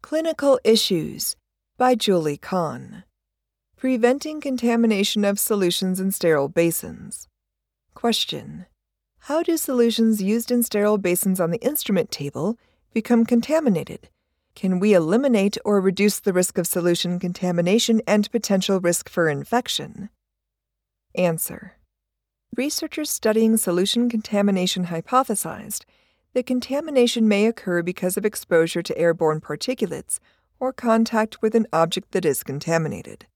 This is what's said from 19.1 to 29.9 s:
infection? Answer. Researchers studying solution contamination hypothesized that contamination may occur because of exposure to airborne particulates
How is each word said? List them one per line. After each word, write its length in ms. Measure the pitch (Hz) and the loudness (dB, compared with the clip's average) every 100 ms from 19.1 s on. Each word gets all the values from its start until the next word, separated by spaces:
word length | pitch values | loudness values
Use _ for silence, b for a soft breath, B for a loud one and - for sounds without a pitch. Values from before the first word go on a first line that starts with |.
| - 165 | 0 0
infection? 840 | 143 - 240 - - - - 208 _ _ _ _ _ _ _ _ _ _ - | 0 -2 -2 -2 -6 -8 -12 -16 _ _ _ _ _ _ _ _ _ _ -2
Answer. 580 | 180 160 - - 196 _ _ _ _ _ _ _ _ - | 0 0 -6 -10 -16 _ _ _ _ _ _ _ _ -4
Researchers 540 | 277 - 311 - 302 | -4 -4 -6 -6 -6
studying 480 | - 220 220 226 220 | -2 0 2 4 2
solution 500 | - 175 196 233 240 | 0 0 0 0 0
contamination 800 | 233 - 202 202 190 185 - 175 | -2 -2 0 2 2 0 -2 -4
hypothesized 1000 | 170 - 254 262 208 165 - 208 - - _ _ _ _ | -6 0 0 0 -4 -6 -10 -12 -14 -14 _ _ _ _
that 120 | 254 247 | -6 -2
contamination 840 | 254 233 269 320 277 240 240 220 | -4 -2 -6 0 2 2 4 4
may 200 | 202 214 | 4 2
occur 340 | 226 - 175 | 0 -2 -2
because 340 | 170 180 185 180 | -2 -4 -4 -2
of 80 | |
exposure 600 | 208 - - 170 165 175 | -4 -4 0 2 2 -2
to 120 | 170 - | -6 0
airborne 460 | 170 165 160 156 | 0 2 0 0
particulates 800 | - 147 - 262 190 | -6 -8 -6 -4 -4